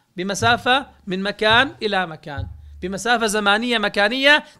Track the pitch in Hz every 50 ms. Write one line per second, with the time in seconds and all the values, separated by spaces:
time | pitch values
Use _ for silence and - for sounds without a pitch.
0 | _ _ _ 175 185 202 196 - 226 233 240 - - 247 254 285 262 - - _
1 | _ 196 180 190 196 202 202 - 214 214 226 240 269 - - - 220 208 196 185
2 | 180 165 156 - - 160 143 135 - - - - - - - - 180 185 196 185
3 | - 240 247 220 226 208 196 214 208 202 202 220 247 247 233 220 202 202 - 202
4 | 202 214 254 269 277 285 294 294 294 - -